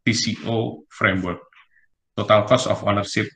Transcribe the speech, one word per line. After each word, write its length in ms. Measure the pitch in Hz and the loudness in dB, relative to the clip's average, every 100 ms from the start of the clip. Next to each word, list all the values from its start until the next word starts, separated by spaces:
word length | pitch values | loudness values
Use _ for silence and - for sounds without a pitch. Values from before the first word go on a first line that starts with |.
T 160 | - 110 | 0 0
C 160 | 113 - - | -2 -4 -4
O 400 | 113 117 - _ | -4 -4 -8 _
framework, 560 | - 107 95 92 87 - _ _ _ _ _ _ - | 0 0 0 -4 -8 -12 _ _ _ _ _ _ -6
Total 240 | 104 107 | 4 4
Cost 240 | - 127 | 6 2
of 160 | - 98 | 2 -2
Ownership. 480 | 104 101 101 - 95 | 0 -2 -2 -4 -4